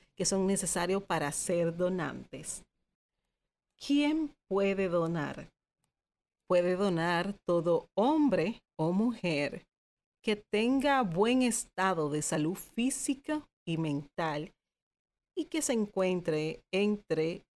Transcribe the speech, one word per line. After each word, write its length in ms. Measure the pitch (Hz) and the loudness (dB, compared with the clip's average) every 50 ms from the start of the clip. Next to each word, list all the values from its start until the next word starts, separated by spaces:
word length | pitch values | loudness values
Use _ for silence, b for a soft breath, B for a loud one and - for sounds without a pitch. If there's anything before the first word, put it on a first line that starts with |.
| B B B | B B B
que 100 | - 185 | -2 -2
son 220 | - 196 190 190 | 0 2 2 2
necesarios 560 | 190 202 202 190 165 - 180 175 185 190 196 196 | 2 0 0 -2 -2 -2 -2 0 0 -2 -2 -2
para 280 | - 180 156 151 147 | -2 -2 -2 -2 -2
ser 460 | 147 - - - 175 170 170 170 165 | -4 -4 -2 -2 0 0 0 0 0
donantes. 880 | 170 180 180 185 180 156 139 127 127 127 - - 135 156 - - - - _ _ _ _ _ _ _ _ _ _ _ _ _ _ _ _ _ _ _ _ _ _ | 0 0 0 0 -2 -4 -6 -6 -10 -14 -14 -16 -14 -12 -12 -12 -12 -14 _ _ _ _ _ _ _ _ _ _ _ _ _ _ _ _ _ _ _ _ _ _
¿Quién 560 | _ - - 285 285 294 294 311 320 311 285 - _ _ | _ -4 0 2 2 2 2 2 0 -2 -4 -8 _ _
puede 420 | _ 190 196 196 196 196 190 196 180 | _ 0 0 2 0 0 0 0 0
donar? 640 | 170 175 165 165 170 165 147 135 139 139 - - _ _ _ _ _ _ _ _ _ _ _ _ _ _ _ _ _ _ _ | 0 0 0 0 -2 -2 -4 -4 -8 -12 -14 -18 _ _ _ _ _ _ _ _ _ _ _ _ _ _ _ _ _ _ _
Puede 280 | _ 180 175 175 180 185 | _ 2 2 4 2 2
donar 600 | 180 202 196 175 165 165 175 175 170 175 196 202 - _ | 2 2 0 2 0 0 0 0 0 0 -2 -6 -8 _
todo 440 | - 175 170 160 175 165 - - _ _ | 0 0 2 2 2 0 0 0 _ _
hombre 680 | - 214 262 311 311 294 269 196 180 156 202 233 - _ _ _ | 2 2 4 4 4 4 4 4 2 2 0 -2 -6 _ _ _
o 160 | - 156 165 | -2 -2 0
mujer 760 | 180 196 220 247 233 - - 175 160 143 143 - - - - _ _ _ _ _ _ _ _ _ _ _ | 2 2 2 0 -2 -2 -2 -2 0 0 -2 -2 -4 -10 -16 _ _ _ _ _ _ _ _ _ _ _
que 140 | _ 226 214 | _ -4 -4
tenga 640 | 208 - _ - 208 220 247 269 269 262 285 277 262 | -4 -4 _ 0 0 2 2 2 2 2 2 2 2
buen 400 | 247 180 160 175 214 233 254 262 | 2 0 2 2 2 4 4 4
estado 680 | 254 240 214 - - - _ - 185 190 185 165 151 147 | 2 2 0 -2 -6 -8 _ 0 0 0 2 0 0 0
de 120 | 147 151 | -2 -2
salud 340 | 151 - 165 156 151 160 190 | -2 -2 0 0 0 -2 -2
física 920 | - - - - 226 240 262 269 - - - 269 - _ - 302 302 - _ _ _ _ | -4 -10 -10 -4 -2 -2 -2 -2 -2 -4 -4 -4 -4 _ -6 -6 -6 -6 _ _ _ _
y 120 | 170 165 | -4 -2
mental 760 | 156 160 156 143 143 147 - _ - 170 160 147 147 156 202 - _ _ _ _ _ _ _ _ _ _ _ _ _ _ _ _ | -2 0 -2 -2 -4 -6 -8 _ -4 -4 -2 -2 -4 -6 -8 -14 _ _ _ _ _ _ _ _ _ _ _ _ _ _ _ _
y 100 | 381 311 | -8 -8
que 160 | - - 320 | -4 -4 -2
se 120 | 294 - 247 | 0 0 0
encuentre 920 | 226 208 202 - 190 190 185 185 180 170 170 156 151 156 156 - - _ _ | 0 0 -2 0 0 0 2 0 0 0 -2 -2 -2 -2 -4 -6 -10 _ _
entre 720 | - 190 202 208 208 208 - _ 160 156 156 165 180 202 - _ _ | 0 0 2 2 0 -2 -2 _ -2 0 0 -2 -4 -8 -14 _ _